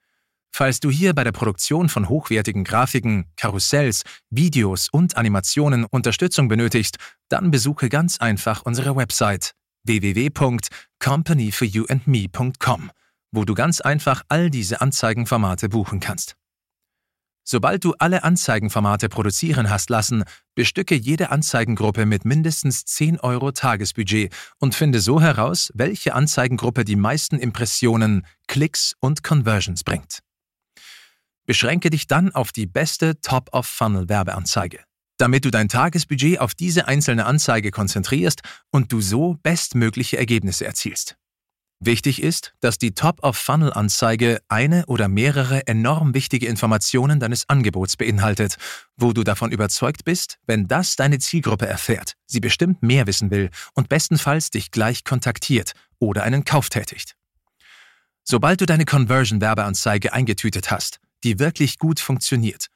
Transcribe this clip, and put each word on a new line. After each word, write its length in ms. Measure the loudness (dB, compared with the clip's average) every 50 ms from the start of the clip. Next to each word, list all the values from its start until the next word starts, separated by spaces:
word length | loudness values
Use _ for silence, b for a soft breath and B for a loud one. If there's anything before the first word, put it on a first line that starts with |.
| _ _ _ _ _ _ _ _ _ _
Falls 300 | -4 0 0 0 0 0
du 100 | 0 0
hier 240 | 0 2 2 2 2
bei 100 | 2 0
der 100 | 0 0
Produktion 540 | 0 -2 -2 -2 -2 -2 -2 0 2 2
von 220 | 2 2 0 0 0
hochwertigen 540 | 0 -2 0 0 0 0 0 -2 -2 -4 -4
Grafiken, 640 | 0 0 0 0 2 0 -2 0 0 0 0 -2 -6 -8
Karussells, 640 | -4 -4 -2 -2 -2 -2 0 2 2 2 2 0 -2 -6 B B B B -6
Videos 580 | 0 2 2 2 4 2 2 2 0 -2 -4 0
und 280 | 2 2 2 2 2
Animationen 680 | 0 0 2 2 0 0 0 0 2 2 2 2 2 0
Unterstützung 640 | 0 0 0 0 0 0 0 0 0 2 2 2
benötigst, 500 | 4 4 2 2 2 2 0 0 0 -6 B B B B B _ -4
dann 220 | -2 0 2 2
besuche 380 | 2 2 2 0 -2 0 -2 0
ganz 280 | 0 0 0 0 0
einfach 460 | -2 -2 -2 0 0 -2 -2 -4 -4 -4
unsere 320 | -6 -4 -2 -2 -2 0
Website 580 | -2 -2 -2 0 0 0 0 0 -2 -6 -10 -12 _ _ _ _ _ -2
w 180 | 0 0 2
w 140 | 2 0 0
w 160 | 0 0 -2
punkt 380 | 0 0 0 0 0 -2 -4 -8 B B B B B
company 540 | -4 -2 0 0 0 2 2 2 2 0 0
for 160 | -2 -2 -2
you 180 | 0 0 -2 -2 0
and 180 | -2 0 2
me 200 | 2 2 2 0
punkt 320 | -2 -4 -4 -4 -4 -4 -2
com, 300 | 0 0 0 -2 -4 -14 _ _ _ _ _ _ _ -6 -2
wo 120 | -2 0
du 80 | 0 0
ganz 260 | 0 0 0 0 0
einfach 440 | 0 0 -2 0 0 0 -2 -2 -2
all 220 | -2 0 2 2 0
diese 320 | 0 -2 -4 -4 -2 0
Anzeigenformate 880 | 0 0 0 0 0 0 0 0 -2 0 0 0 2 0 0 -2 -2 -2
buchen 320 | 0 0 -2 -2 -4 -6
kannst. 340 | -6 -6 -8 -8 -10 -12 -14 _ _ _ _ _ _ _ _ _ _ _ _ _ _ _ _ _ _ _ _ _ -8
Sobald 400 | -2 -2 0 2 2 0 2 0
du 80 | 0 2
alle 280 | 2 2 2 2 2 2
Anzeigenformate 800 | 2 2 2 2 0 0 0 0 0 0 2 2 2 2 2 0
produzieren 640 | -2 -2 0 0 0 0 0 0 0 0 2 2 2
hast 200 | 0 0 0 0
lassen, 360 | 0 0 0 0 0 -2 -2 B B B B B -2
bestücke 420 | -2 -2 0 0 -2 0 0 0
jede 360 | 0 2 0 0 0 0 0
Anzeigengruppe 720 | 0 0 0 0 0 0 0 0 0 0 0 0 2 2 2
mit 200 | 2 2 2 0
mindestens 580 | 2 2 2 2 0 -2 -2 -2 -2 -2 -2 -6
zehn 380 | -6 -4 0 0 0 0 0
Euro 320 | 0 -2 -2 -2 -2 -4 -4
Tagesbudget 800 | -2 0 0 0 0 -2 -4 -4 -4 -2 0 0 0 0 -2 B B B B B
und 180 | B -2 -2 0
finde 240 | 2 2 2 2 2
so 220 | 2 4 4 4
heraus, 500 | 4 4 4 2 0 0 0 -2 -4 -4 -2
welche 400 | -2 -2 -2 -2 -4 -4 -2 0
Anzeigengruppe 680 | 0 0 0 2 0 0 0 0 0 -2 -2 0 0 0
die 140 | 2 2
meisten 420 | 2 2 2 0 -2 -2 -4 -4 -2
Impressionen, 880 | -2 -4 -2 -2 -4 -2 -2 0 2 2 2 4 2 2 2 0 b b b b b
Klicks 500 | -4 -2 0 0 0 -2 -2 -4 -4 -4 -2
und 240 | -2 -2 -2 -2 -2
Conversions 640 | 0 2 2 2 2 0 0 0 -2 -6 -6 -4
bringt. 340 | -6 -6 -6 -8 -12 -16 -16 _ _ _ _ _ _ _ _ _ _ B B B B B B B B B B B B _ _ -4
Beschränke 440 | -2 0 0 2 0 0 0 0 0
dich 180 | -2 -2 -2
dann 280 | 0 2 2 2 2 0
auf 160 | -2 -4 -4
die 160 | -4 -6 -6
beste 540 | -4 -2 -2 -2 -2 -2 0 0 0 0 -2
Top-of-Funnel-Werbeanzeige, 1600 | -4 -2 -2 -2 -2 -2 -4 -4 -4 -4 -4 -2 0 0 0 0 0 0 0 0 0 -2 -4 -6 -4 -4 -2 -2 -4 -4 -8 -14 _ _ _ _ _ _ _
damit 280 | 0 2 2 2 2 2
du 60 | 2
dein 180 | 2 2 0 2
Tagesbudget 720 | 2 0 0 2 0 -2 -2 -2 -2 0 2 2 2 2
auf 120 | 0 -4 -4
diese 360 | -4 -4 0 0 0 2 2
einzelne 360 | 0 2 2 2 0 0 2
Anzeige 460 | 2 2 2 2 2 2 2 0 -2
konzentrierst 720 | -2 -2 -2 -2 -2 -2 -2 0 0 0 0 0 -2 -4 B B B B B B
und 200 | 0 0 0 2
du 80 | -2 -2
so 380 | 0 0 0 0 0 0 -2 -2
bestmögliche 760 | -2 -2 -2 -2 -2 -2 0 0 0 2 0 -2 -4 -2 -2
Ergebnisse 480 | -2 0 0 0 0 0 -2 -4 -4 -6
erzielst. 500 | -6 -6 -6 -6 -6 -6 -8 -10 -10 -12 _ _ _ _ _ _ _ _ _ _ _ _ -4 0
Wichtig 380 | 0 0 2 2 -2 -2 0
ist, 320 | -2 -2 -2 -4 -8 -12 _ -2
dass 180 | -2 -2 0
die 160 | 0 -2 -2 -2
Top-of-Funnel-Anzeige 1500 | 0 0 0 0 2 -2 -2 -2 -2 -2 0 2 2 2 2 2 0 0 0 0 2 2 2 2 2 2 2 2 0 _ 0
eine 360 | 0 2 4 4 4 2 2
oder 220 | 0 0 0 0
mehrere 580 | 2 2 2 2 2 2 2 0 0 0 -2 0
enorm 480 | 0 0 2 2 2 2 2 2 2 2
wichtige 320 | 0 -2 0 -2 -2 0
Informationen 760 | -2 -2 0 2 2 2 2 2 2 2 2 2 2 2 2
deines 300 | 0 0 -2 -4 -2 0
Angebots 480 | 2 2 2 2 0 0 -2 -2 -2
beinhaltet, 600 | -2 -2 0 0 2 2 0 2 0 0 -2 -2 B B B B B B B B
wo 160 | 0 0 2 2
du 100 | 2 0
davon 280 | 0 -2 -2 -2 -4
überzeugt 540 | -2 -2 -2 -2 -2 -2 -2 -2 -4 -4 -4
bist, 320 | -4 -4 -4 -4 -8 -12 _ -4
wenn 220 | -2 0 0 2
das 280 | 0 0 0 0 0 0
deine 220 | 0 2 2 2
Zielgruppe 480 | 2 0 -2 -2 -2 0 0 0 -2 -2
erfährt, 480 | -4 -4 -4 -2 -2 -2 -2 -4 -12 -16 _ _
sie 120 | -6 -4 -2
bestimmt 440 | 0 0 0 0 2 0 0 2 2
mehr 240 | 4 4 4 4
wissen 240 | 2 0 -2 -2 0
will 180 | 0 0 -2 -2 B B B B B
und 160 | -2 0 2
bestenfalls 640 | 0 0 2 2 0 0 2 2 0 0 -2 -2
dich 180 | -4 -6 -6 -4
gleich 340 | -2 0 0 0 0 -4 -4
kontaktiert 680 | -2 -2 0 0 -2 -4 -2 -2 0 0 0 0 -2 -12 b b b b
oder 240 | -2 -2 0 0 0
einen 240 | 0 0 0 0 0
Kauf 240 | 2 2 0 0 0
tätigt. 460 | -4 -6 -6 -6 -12 -14 -16 -16 -18 _ _ _ _ _ _ _ _ b b b b b b b b b b b b b -4
Sobald 380 | 0 0 2 4 2 2 2
du 60 | 2
deine 180 | 2 4 2 2
Conversion-Werbeanzeige 1300 | 4 4 2 4 4 4 2 2 2 2 0 2 2 0 0 -2 -2 -4 -2 0 0 0 0 0 -2 -2
eingetütet 560 | 0 0 0 -2 -2 -2 -4 -4 -4 -4 -4
hast, 300 | -4 -4 -4 -8 -10 _ _ _ _ -4 -2
die 160 | -2 0 0
wirklich 400 | 0 -2 0 0 -2 -2 0 -2
gut 200 | -2 0 0 -2
funktioniert, 680 | -2 -4 -4 -2 -2 -2 0 0 0 -2 -4 -6 -12 -14 _